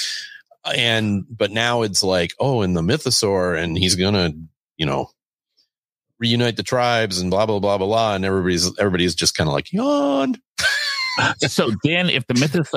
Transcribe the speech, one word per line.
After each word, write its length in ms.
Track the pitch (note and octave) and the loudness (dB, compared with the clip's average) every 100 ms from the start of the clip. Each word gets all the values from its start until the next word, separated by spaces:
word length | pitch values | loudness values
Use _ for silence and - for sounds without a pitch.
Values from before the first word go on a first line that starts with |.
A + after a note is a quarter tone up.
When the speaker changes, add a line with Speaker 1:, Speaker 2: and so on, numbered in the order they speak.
| - - - - _ _ B2 A#2+ | -8 -8 -12 -18 _ _ -6 -2
Speaker 1:
And, 480 | A#2 A2+ G#2+ G2+ F#2 | 0 2 2 0 -4
but 220 | A#2 G2+ | -2 -2
now 320 | G#2+ A#2+ A#2+ | 0 0 0
it's 220 | A2 F#2 G2 | 0 0 2
like, 300 | F#2 E2+ - | 2 0 0
"Oh, 240 | B2+ B2+ | 0 2
and 140 | F#2+ F2+ | 2 0
the 60 | |
Mythosaur, 800 | E2 D3+ C3 A#2 G#2 G2 F2+ E2 | 0 0 0 0 0 0 0 0
and 160 | E2+ D#2+ | -2 0
he's 200 | F#2 F2+ | 0 2
gonna, 340 | F#2+ G#2 E2+ D#2 D#2+ _ _ - | 2 2 0 -2 -12 _ _ -6
you 100 | D2+ | -4
know, 240 | C#2 - _ _ _ _ _ _ _ _ _ _ - | -2 -6 _ _ _ _ _ _ _ _ _ _ -4
reunite 380 | A#2 A#2+ A#2+ A2 | 0 2 2 0
the 60 | |
tribes 560 | G2 B2+ A#2+ A#2+ A2 F#2 | -2 0 2 2 0 0
and 100 | F#2 | 0
blah, 140 | F#2+ A2 | 2 2
blah, 120 | G2+ | 2
blah, 200 | G2+ G2+ | 2 0
blah, 80 | F#2+ | 2
blah." 280 | A2+ A2 G2 | 2 2 0
And 100 | F#2+ | 0
everybody's, 420 | F#2+ F2+ F2 F2+ - | 0 2 2 0 0
everybody's 360 | G2+ F2+ F2+ E2 | 0 2 0 0
just 200 | E2 - | -2 0
kinda 140 | D#2 | 0
like, 200 | C#2+ - | 0 -2
"Yawn." 640 | F#3+ C4+ C#4+ C#4 C#4 C4+ A#3 _ - - | -2 0 0 0 0 -2 -4 _ -4 -2
<laughs> 800 | - - - - - - - D3+ | -2 -2 -4 -4 -2 -2 0 -2
Speaker 2:
So 260 | - D3+ G#2 D3 | 0 0 0 0
then 240 | E3+ F3+ | 0 0
if 180 | C3 - | 0 0
the 60 | B2 | 0
Mythos-, 360 | D3+ F3 D#3 | 0 0 -2